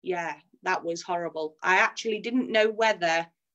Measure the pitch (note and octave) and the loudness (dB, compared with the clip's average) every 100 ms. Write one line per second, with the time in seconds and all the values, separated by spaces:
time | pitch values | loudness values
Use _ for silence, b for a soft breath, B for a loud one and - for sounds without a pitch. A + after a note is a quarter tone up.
0 | F3+ F3 E3 C#3+ _ _ F3+ F#3 E3 E3+ | -2 -2 -2 -8 _ _ -2 -2 -2 -6
1 | - F3 E3+ D#3+ D#3 - - F#3+ A3 - | -4 -4 -4 -6 -8 -4 2 4 2 0
2 | A3+ G#3+ A#3 B3+ - A3 A3 G#3+ A3 G#3 | -4 -4 -2 -2 2 2 2 2 0 2
3 | E3+ E3 E3+ _ _ | 0 0 -2 _ _